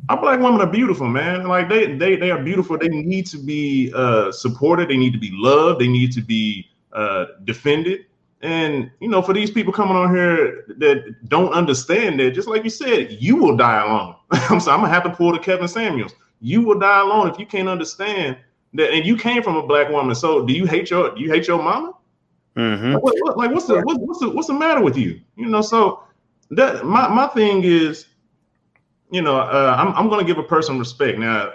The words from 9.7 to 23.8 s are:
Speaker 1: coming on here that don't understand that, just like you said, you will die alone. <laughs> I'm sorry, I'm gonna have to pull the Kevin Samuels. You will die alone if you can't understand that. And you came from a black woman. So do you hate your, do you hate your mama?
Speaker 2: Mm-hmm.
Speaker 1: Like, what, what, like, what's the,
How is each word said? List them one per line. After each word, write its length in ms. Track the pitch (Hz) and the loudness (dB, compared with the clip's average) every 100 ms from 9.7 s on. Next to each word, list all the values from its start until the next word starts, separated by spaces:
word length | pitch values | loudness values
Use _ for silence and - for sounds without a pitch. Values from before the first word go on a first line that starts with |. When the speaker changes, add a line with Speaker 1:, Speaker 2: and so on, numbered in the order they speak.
Speaker 1:
coming 240 | 196 190 185 | 0 0 2
on 180 | 180 180 | 2 2
here 500 | 175 165 - - - 113 | 2 2 0 -4 -14 0
that 500 | 147 139 - 117 120 | 2 2 -2 -12 -2
don't 240 | 151 180 | 0 2
understand 680 | 165 160 123 - 196 208 139 | 0 0 0 0 0 0 2
that, 160 | 127 147 | 0 0
just 120 | 220 | -2
like 160 | 220 | -2
you 60 | 220 | -4
said, 480 | - 277 147 117 107 | -4 0 0 -2 -2
you 160 | 147 311 | 2 4
will 220 | 170 120 | 4 4
die 260 | 120 107 | 4 2
alone. 320 | 107 110 92 - | 0 -2 -4 -12
<laughs> 80 | - | -4
I'm 280 | 147 - 175 | -2 2 0
sorry, 160 | 165 151 | 2 2
I'm 60 | |
gonna 120 | 190 | 2
have 100 | 175 | 0
to 60 | 175 | 0
pull 220 | 175 170 | 0 0
the 80 | 170 | 0
Kevin 280 | 190 185 175 | -2 -2 -2
Samuels. 460 | 226 220 135 95 - _ _ | -4 -4 -4 -6 -12 _ _
You 220 | 113 214 | -2 2
will 160 | 226 190 | 2 2
die 240 | 196 196 | 4 4
alone 260 | 196 214 175 | 4 2 0
if 80 | 190 | -4
you 80 | 208 | -8
can't 200 | 196 185 | -4 -4
understand 680 | 175 160 - 208 196 147 131 _ _ _ - | -4 -6 -8 -6 -4 -4 -8 _ _ _ -2
that. 160 | 143 | 0
And 100 | 160 | 2
you 140 | 170 233 | 0 0
came 240 | 233 240 | 0 -2
from 140 | 220 160 | 0 -2
a 100 | 139 | 2
black 240 | 147 147 | 2 2
woman. 240 | 147 131 | 0 0
So 320 | 120 165 147 120 | 0 0 0 0
do 80 | |
you 140 | 156 185 | 0 0
hate 240 | 170 180 | 0 0
your, 240 | 180 147 110 | 0 -2 -2
do 60 | |
you 100 | 156 | -2
hate 160 | 165 170 | 0 0
your 140 | 170 | -2
mama? 320 | 165 233 339 - _ _ _ _ _ 120 | 0 -4 -6 -14 _ _ _ _ _ -4
Speaker 2:
Mm-hmm. 380 | 113 104 120 | -2 0 0
Speaker 1:
Like, 100 | - | 0
what, 120 | 262 294 | 0 0
what, 160 | 330 220 | -2 -2
like, 140 | 240 | -2
what's 140 | 330 349 | -2 0
the, 160 | 185 | 0